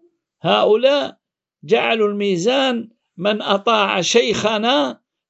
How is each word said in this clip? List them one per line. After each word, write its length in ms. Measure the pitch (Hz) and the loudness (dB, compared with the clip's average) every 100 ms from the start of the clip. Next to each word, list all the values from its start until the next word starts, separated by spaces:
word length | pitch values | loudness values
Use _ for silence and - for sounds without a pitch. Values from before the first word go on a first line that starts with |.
| _ _ _ _ | _ _ _ _
هؤلاء 800 | 165 208 208 220 262 285 262 - _ _ _ _ | 0 2 4 4 2 0 -4 -10 _ _ _ _
جعلوا 440 | 147 233 233 226 208 | -2 0 0 0 -2
الميزان: 800 | 202 202 175 214 269 262 233 220 _ _ - | -2 -2 0 0 0 0 -2 -8 _ _ -6
"من 240 | 202 214 | -4 -2
أطاع 600 | - 196 233 214 196 196 | -2 -2 0 0 0 -2
شيخنا 1000 | 165 233 254 220 214 214 233 285 262 - _ _ | 0 2 2 0 -2 -2 0 0 -2 -6 _ _